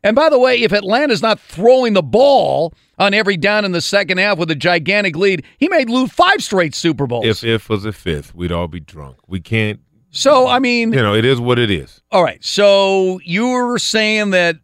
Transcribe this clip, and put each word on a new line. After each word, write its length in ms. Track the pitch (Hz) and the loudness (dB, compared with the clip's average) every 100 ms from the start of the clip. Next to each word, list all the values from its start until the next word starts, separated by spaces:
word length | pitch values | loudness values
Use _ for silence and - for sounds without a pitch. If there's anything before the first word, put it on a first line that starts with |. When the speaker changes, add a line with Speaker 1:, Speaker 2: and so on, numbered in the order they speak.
Speaker 1:
And 120 | 196 240 | 2 2
by 140 | 311 | 4
the 100 | 285 | 4
way, 220 | 254 240 | 2 2
if 100 | 226 | 0
Atlanta's 500 | 208 196 233 294 202 | 0 0 0 0 0
not 180 | 220 208 | 0 -2
throwing 540 | _ 160 226 262 240 | _ 0 4 4 4
the 100 | 196 | 0
ball 720 | 143 208 277 269 151 135 165 _ _ - | 0 2 4 4 2 -2 -4 _ _ -2
on 160 | 196 | 0
every 220 | 202 202 190 | 2 0 0
down 300 | 196 208 202 | 0 0 0
in 80 | |
the 80 | 170 | -4
second 380 | - 202 196 185 | -2 -2 0 0
half 180 | 202 190 | 0 0
with 120 | 165 | -2
a 60 | 151 | -2
gigantic 600 | 175 175 147 202 196 156 | 0 0 0 -2 -2 0
lead, 260 | 196 185 - _ | -2 -2 -8 _
he 100 | 320 | 0
may 160 | 349 | 0
lose 280 | 240 247 254 | 0 -2 -2
five 300 | - 359 403 | 0 2 2
straight 320 | - 196 165 | -2 -2 -2
Super 320 | - 170 139 139 | -2 -2 -2 -4
Bowls. 180 | 120 110 | -2 -2
Speaker 2:
If, 180 | 107 | -2
if 260 | 117 113 - | -2 -2 -2
was 140 | 107 | -6
a 80 | 107 | -6
fifth, 420 | 101 90 76 - | -8 -6 -6 -8
we'd 180 | 82 87 | -10 -6
all 160 | 85 87 | -4 -6
be 100 | 85 | -10
drunk. 380 | 76 82 69 64 _ | -16 -20 -20 -20 _
We 140 | 92 | -12
can't. 400 | - 110 107 101 _ _ _ | -6 -4 -4 -8 _ _ _
Speaker 1:
So, 360 | - 269 285 254 | -2 2 4 2
I 120 | 247 | 0
mean, 340 | 254 240 226 | 0 0 0
Speaker 2:
You 80 | 135 | 0
know, 120 | 107 | 2
it 120 | 107 120 | 2 2
is 160 | 127 | 0
what 180 | 120 120 | 0 0
it 100 | 117 | 0
is. 320 | 87 69 _ _ | -2 -6 _ _
Speaker 1:
All 120 | 196 | 0
right. 200 | 156 90 | 0 -4
So 760 | - - 202 196 196 196 185 185 160 | -8 2 4 4 2 0 -2 -4 -6
you 220 | 180 247 | -4 -2
were 280 | 254 247 240 | -2 -2 -4
saying 520 | - 220 214 214 208 | -2 -2 0 -2 0
that 240 | 185 170 160 | 0 0 -4